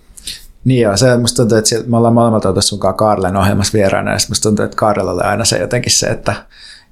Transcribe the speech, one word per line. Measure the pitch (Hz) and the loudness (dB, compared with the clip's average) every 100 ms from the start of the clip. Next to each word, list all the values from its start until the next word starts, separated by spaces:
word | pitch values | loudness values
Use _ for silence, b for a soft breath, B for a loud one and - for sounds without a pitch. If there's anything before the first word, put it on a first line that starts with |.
| B B B B B - | B B B B B -6
Niin | 123 127 | 0 2
joo, | 113 104 | 2 4
se | 127 120 | 4 2
musta | 120 - | 0 0
tuntuu, | 113 117 | 2 2
että | 107 | 2
siellä, | 113 120 | -2 0
me | 117 | 2
ollaan | 113 | 4
molemmat | 117 117 110 | 4 2 2
oltu | 101 92 | 0 0
sunkaan | - 101 95 | -2 -2 -2
Kaarlen | 92 107 98 92 98 | 0 0 0 0 0
ohjelmassa | 98 101 98 | 0 0 0
vieraana, | 110 95 98 101 | 0 0 0 -2
ja | 98 | -4
sit | - | -4
musta | 98 110 | -2 0
tuntuu, | 101 | 0
että | 104 - | -2 0
Kaarlella | 110 101 92 | 0 0 -2
oli | 92 | -2
aina | 101 104 | -2 -2
se | 110 107 | -2 -2
jotenkin | - 123 - | -2 -4 -2
se, | - - | -2 -2
että | - - - - B B B B | -4 -6 -6 -10 B B B B